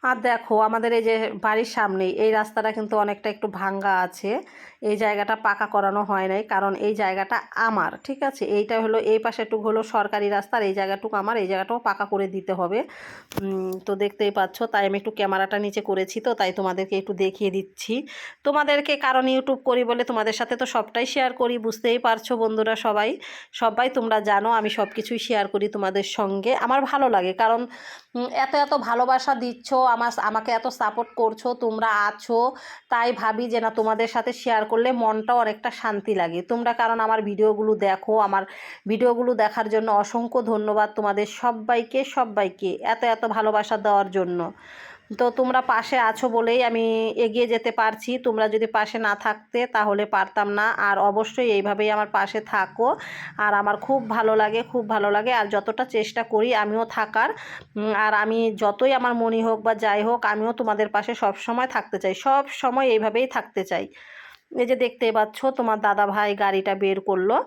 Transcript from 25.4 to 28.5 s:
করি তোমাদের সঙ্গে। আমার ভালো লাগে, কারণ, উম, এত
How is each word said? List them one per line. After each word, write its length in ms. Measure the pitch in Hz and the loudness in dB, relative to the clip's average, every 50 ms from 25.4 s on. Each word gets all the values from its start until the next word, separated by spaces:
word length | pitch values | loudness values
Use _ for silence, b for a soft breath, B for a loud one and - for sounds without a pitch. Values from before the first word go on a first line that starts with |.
| 202 | 0
করি 180 | 196 - 202 202 208 | 0 0 -2 -2 -2
তোমাদের 360 | 208 214 196 190 190 196 196 - - | -2 -2 -2 0 0 -2 -2 -2 -2
সঙ্গে। 380 | - 208 190 196 196 185 226 262 | -2 -2 0 -2 -2 0 0 0
আমার 240 | - 226 233 262 277 | 0 2 2 2 2
ভালো 260 | 269 - - 269 269 262 | 2 2 0 2 2 4
লাগে, 240 | 226 196 180 185 185 | 4 2 2 0 0
কারণ, 280 | 185 226 220 226 233 247 240 B B B B B B B B _ | 2 2 2 2 2 0 -6 B B B B B B B B _
উম, 140 | 240 247 254 - | -6 -6 -4 -2
এত 180 | - 269 269 | -2 -2 0